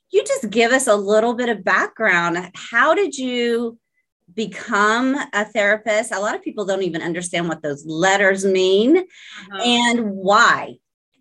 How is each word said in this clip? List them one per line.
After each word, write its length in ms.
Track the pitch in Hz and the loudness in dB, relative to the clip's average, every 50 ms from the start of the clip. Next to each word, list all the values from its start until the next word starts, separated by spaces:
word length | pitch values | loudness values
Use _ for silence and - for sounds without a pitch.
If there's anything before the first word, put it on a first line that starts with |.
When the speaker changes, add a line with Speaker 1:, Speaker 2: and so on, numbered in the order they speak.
| _ _ | _ _
Speaker 1:
you 140 | - 403 539 | 0 0 0
just 240 | 554 554 - - 208 | 0 -4 -4 -4 -4
give 240 | 190 233 226 233 254 | 0 2 2 2 2
us 140 | 269 - | 2 2
a 100 | 233 208 | 2 2
little 380 | 208 196 196 214 214 220 240 240 | 2 2 2 2 2 2 2 0
bit 160 | 226 247 233 | -2 -2 -4
of 120 | 233 190 180 | -4 -4 -2
background? 880 | 202 185 214 320 415 - - 226 208 180 170 170 170 165 180 180 180 - | 0 0 0 0 -2 -4 -4 0 0 2 2 0 0 -2 -4 -6 -10 -14
How 400 | - - - - 233 262 302 330 | -16 -14 -4 0 2 2 4 4
did 220 | 403 403 294 277 | 2 0 -2 -4
you 600 | 269 262 254 247 247 240 240 233 233 240 233 233 _ _ _ _ _ _ _ _ _ _ _ 175 | -6 -6 -4 -2 -2 -2 0 -2 -2 -4 -6 -8 _ _ _ _ _ _ _ _ _ _ _ -8
become 840 | 208 220 180 - - - 214 226 202 208 214 220 240 262 262 269 285 - - - | -8 -6 -6 -8 -12 -8 -4 0 2 2 4 2 2 0 0 -2 -2 -4 -4 -4
a 120 | 202 214 | -4 -4
therapist? 640 | 208 - 226 202 202 214 208 214 233 208 214 233 - 220 | -2 -2 0 2 2 2 0 0 -2 -2 -2 -2 -2 -4
A 60 | 190 | -4
lot 160 | 202 220 277 | -4 -4 -4
of 80 | 392 - | -6 -8
people 220 | 302 226 214 202 | -10 -8 -8 -4
don't 180 | 180 196 190 196 | -4 -2 -2 -2
even 180 | 175 160 165 | -4 -4 -6
understand 480 | 139 170 165 175 180 175 - 170 170 170 | -6 -4 -6 -6 -6 -4 -4 -4 -2 -4
what 140 | 156 160 - | -4 -6 -6
those 240 | 147 143 143 - | -8 -8 -8 -8
letters 580 | 160 156 160 180 190 190 196 202 190 196 196 190 | -10 -4 0 2 2 2 4 4 2 2 2 0
mean 520 | 202 190 185 185 185 190 196 220 254 330 | 0 2 2 2 4 4 4 4 4 4
Speaker 2:
Mm-hmm. 640 | 370 370 - _ - - - - - - 190 196 196 | 4 2 -2 _ -20 -20 -20 -20 -20 -20 -14 -10 -4
Speaker 1:
and 500 | 226 240 240 240 240 240 233 233 226 202 | 0 0 2 2 2 2 0 0 -2 -4
why. 640 | 196 190 190 190 202 220 233 190 151 - - - 123 _ _ _ _ _ _ _ _ _ | -6 -4 0 4 6 6 6 6 4 2 -4 -10 -14 _ _ _ _ _ _ _ _ _